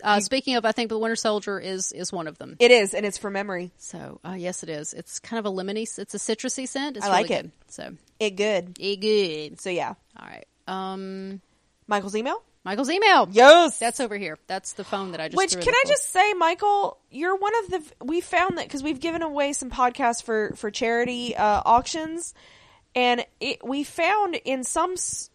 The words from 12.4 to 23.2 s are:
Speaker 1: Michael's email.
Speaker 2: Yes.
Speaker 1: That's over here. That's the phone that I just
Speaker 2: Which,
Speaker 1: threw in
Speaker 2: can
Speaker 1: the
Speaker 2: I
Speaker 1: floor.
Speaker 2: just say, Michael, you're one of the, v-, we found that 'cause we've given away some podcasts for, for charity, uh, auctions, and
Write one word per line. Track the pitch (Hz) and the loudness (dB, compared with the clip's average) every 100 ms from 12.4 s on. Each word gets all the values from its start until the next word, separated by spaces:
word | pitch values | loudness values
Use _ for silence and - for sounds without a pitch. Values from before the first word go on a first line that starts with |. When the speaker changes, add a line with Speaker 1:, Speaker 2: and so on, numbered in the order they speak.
| - _ | -8 _
Speaker 1:
Michael's | - 214 269 | -6 -4 0
email. | 359 427 330 185 | 2 6 6 6
Speaker 2:
Yes. | 202 269 330 320 - | 10 12 12 10 2
Speaker 1:
That's | 233 - | -4 -2
over | 233 202 | -4 -4
here. | 180 156 - | -8 -10 -8
That's | 190 - | -8 -8
the | - | -12
phone | 190 202 190 | -8 -6 -6
that | 165 | -6
I | 160 | -2
just | - | 0
Speaker 2:
Which, | 381 | 0
Speaker 1:
threw | - | 0
in | 480 | 2
Speaker 2:
can | |
Speaker 1:
the | 494 | 2
Speaker 2:
I | 539 | 2
Speaker 1:
floor. | 571 | 2
Speaker 2:
just | - | 2
say, | 370 415 | 2 2
Michael, | 370 330 370 403 403 392 - _ | 4 0 2 2 2 0 -4 _
you're | 254 339 392 | -6 -2 0
one | 403 453 | 0 -2
of | 381 | -2
the, | 349 | -6
v-, | 302 - | -6 -12
we | 247 339 | -4 -4
found | - 349 370 339 | -2 0 0 -2
that | - | -6
'cause | 285 | -6
we've | 285 262 | -6 -4
given | 330 330 | -4 -4
away | 320 285 285 | -4 -2 -2
some | 285 254 | -2 -8
podcasts | 269 247 247 240 240 | 0 0 2 0 -2
for, | - 220 214 - | -2 -2 -2 -4
for | 208 | -8
charity, | - 226 233 247 240 240 - | -4 0 0 0 -4 -6 0
uh, | 214 208 | 2 2
auctions, | - 233 247 330 320 330 - - - - - _ _ 254 | 6 4 4 -4 -6 -8 -12 -16 -20 -20 -20 _ _ 0
and | 247 240 | 2 2